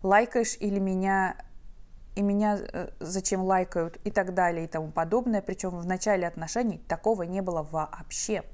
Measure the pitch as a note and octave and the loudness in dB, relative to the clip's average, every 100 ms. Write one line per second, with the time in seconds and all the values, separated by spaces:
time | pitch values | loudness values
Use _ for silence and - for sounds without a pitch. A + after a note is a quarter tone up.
0 | F#3+ G3+ A#3+ B3 A3+ - G#3 G3 F#3+ F#3+ | 8 6 6 2 0 0 0 2 2 2
1 | F#3+ G3 F#3 - - - - - - - | 2 4 2 -2 -12 -14 -16 -16 -16 -16
2 | - - G3+ G3+ G#3 G3+ - - F3 - | -10 0 2 4 2 0 -2 -8 -8 -8
3 | D#3+ F#3+ F#3 F#3+ F#3 F#3 F3+ F3 E3 - | -4 -2 0 0 4 2 2 0 -2 -4
4 | G#3 G#3 F#3+ F#3 F3 E3+ E3 D#3+ D#3 D#3+ | -2 0 0 2 2 2 -2 -4 -4 -2
5 | E3 A3 B3 G#3+ G3 F#3+ F#3+ F3 F3 F#3 | 2 2 2 0 0 -4 -4 -4 -2 0
6 | G#3+ F#3+ F3 E3 E3 A#3 A#3+ D#3+ - E3 | 2 2 2 -4 -4 0 0 -2 -6 -2
7 | G#3+ A3 F3 F#3 F#3 E3+ D3+ D#3 D3+ - | 0 0 0 -2 -2 -2 -2 -4 -4 -8
8 | - - - G3+ - | -10 -6 -2 -4 -4